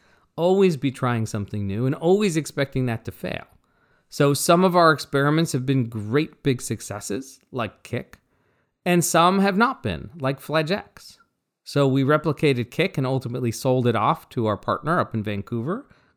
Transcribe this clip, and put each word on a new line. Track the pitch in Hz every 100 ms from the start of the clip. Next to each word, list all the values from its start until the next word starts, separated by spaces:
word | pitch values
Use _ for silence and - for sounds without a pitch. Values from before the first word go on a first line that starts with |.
| _ _ _ -
always | 175 190 190 143
be | 139
trying | - 127 117 110
something | 107 95 104 98
new, | 101
and | 131 147
always | 165 202 208 160
expecting | 143 - 135 135 127
that | 113 -
to |
fail. | - - - - _ _ _ _ _ _
So | - 143
some | 143 - 175
of | 185 175
our | 165
experiments | 143 - 139 143 156 165
have | 135 127
been | 135 113
great | 113 104 135 160 -
big | 143 123
successes, | - 113 - 104 - 98 131 - _
like | 127 107 -
Kik, | - 123 - - _ _ _ _ _ _
and | 180 175
some | 170 165 175 196
have | 196 190
not | 247 262
been, | 107 90 104 170
like | 131 135
Fledge | - 156 156
X. | 202 - - - - _ _ _ _
So | - 143 135
we | 135
replicated | 135 151 160 139 151 123 117
Kik | - 185 -
and |
ultimately | 131 131 120 127 120
sold | - 135 127 120
it | 110
off | 113 165 -
to | 127 110
our | 101
partner | - 98 147 170
up | 110
in | 113
Vancouver | 104 101 - 117 127 226 - _ _